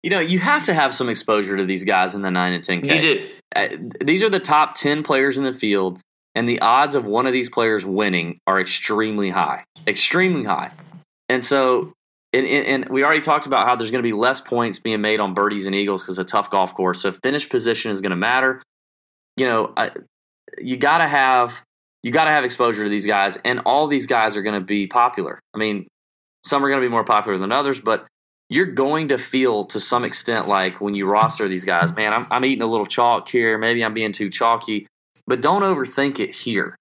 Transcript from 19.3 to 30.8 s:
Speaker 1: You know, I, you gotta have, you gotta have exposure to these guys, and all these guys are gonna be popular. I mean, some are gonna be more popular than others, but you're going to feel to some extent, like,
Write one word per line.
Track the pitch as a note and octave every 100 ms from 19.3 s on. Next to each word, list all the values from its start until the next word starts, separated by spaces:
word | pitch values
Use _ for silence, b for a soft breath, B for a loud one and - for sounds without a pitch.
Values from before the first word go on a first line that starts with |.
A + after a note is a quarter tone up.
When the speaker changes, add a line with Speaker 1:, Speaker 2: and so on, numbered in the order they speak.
| -
Speaker 1:
You | C3
know, | A2+ - -
I, | A2+ - - _ _ _ - -
you | B2 B2+
gotta | C#3+ E3 D#3
have, | D3 C3 B2+ A#2+ A#2 _ _ _ _
you | A#2
gotta | C3+ D#3+
have | D3+
exposure | B2 - B2 G#2+
to | G#2
these | G#2
guys, | G2 G#2 G2 F#2+
and | A#2+ B2 -
all | C3+ D3+
these | C#3+ A2+
guys | B2 A2 G#2
are |
gonna | G2+ G#2
be | F#2 G#2 G2
popular. | B2 A#2+ A2+ E2 - _
I | G#2
mean, | G#2+ G2+ F2 _ _ _ _ _
some | - D3
are | C#3
gonna | C#3
be | B2+
more | A#2
popular | G#2+ G#2+ G#2+ G2
than | G2
others, | B2+ C#3 C3
but | A2 A2 - _ _ _ _
you're | C3 F#3
going | F3 C3+ D#3 D#3
to | B2+
feel | - C3 C3 G#2+
to | F#2+ G#2+
some | - B2
extent, | A#2+ - - A2+ F#2+
like, | G2+ F#2+ F#2